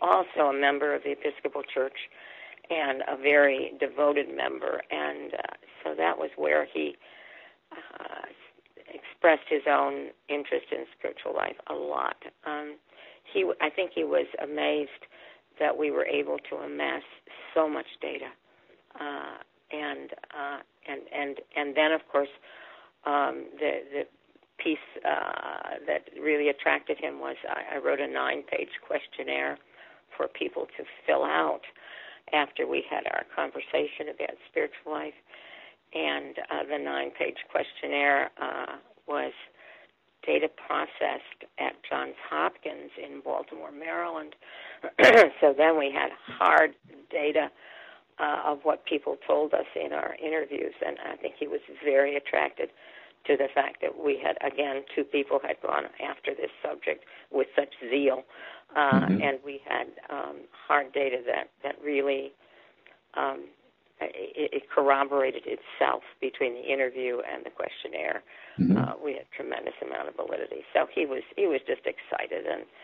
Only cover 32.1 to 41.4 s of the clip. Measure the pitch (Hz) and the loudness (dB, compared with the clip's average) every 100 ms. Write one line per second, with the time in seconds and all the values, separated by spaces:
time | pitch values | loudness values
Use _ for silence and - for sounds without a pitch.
32.1 | - - 151 143 - 131 139 135 147 - | -20 -2 0 0 -2 -2 -2 -2 -4 -4
33.1 | - - - 143 135 - 147 147 - 151 | -4 -4 -4 -4 -6 -2 0 0 -4 -10
34.1 | - 147 - - 160 151 - 156 151 151 | -6 -8 -8 -6 -2 -2 -4 -8 -6 -8
35.1 | - _ - - - - - _ 160 156 | -12 _ -20 -20 -20 -20 -20 _ -4 -2
36.1 | 143 143 143 - 151 143 147 143 139 139 | -4 -6 -10 -6 -4 -4 -4 -4 -4 -4
37.1 | - 151 - - 151 147 - 143 143 143 | -2 -4 -4 -4 -2 -2 -6 -4 2 4
38.1 | 139 139 - 139 139 135 139 - _ - | 4 2 -4 -6 -4 -6 -10 -16 _ -6
39.1 | 147 135 127 - - - - - _ _ | -4 -4 -8 -16 -20 -20 -20 -20 _ _
40.1 | _ - 147 156 - - 147 151 - 147 | _ 0 2 2 -2 -4 -2 -4 -2 -2
41.1 | 135 - - | -2 -8 -18